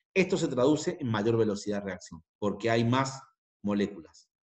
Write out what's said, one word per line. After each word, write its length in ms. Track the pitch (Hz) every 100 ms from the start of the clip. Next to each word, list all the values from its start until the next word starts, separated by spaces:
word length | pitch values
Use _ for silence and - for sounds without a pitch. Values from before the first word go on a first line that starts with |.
| _
Esto 240 | 190 185 175
se 100 | 156
traduce 500 | 127 131 147 180 175
en 120 | 127
mayor 260 | 110 107 113
velocidad 440 | 104 101 104 101
de 80 | 98
reacción, 360 | 92 - 82 _ -
porque 320 | 104 98 113
hay 160 | 117 117
más 360 | 127 135 - - _ _ _
moléculas 640 | 101 101 98 - 78 - _ _ _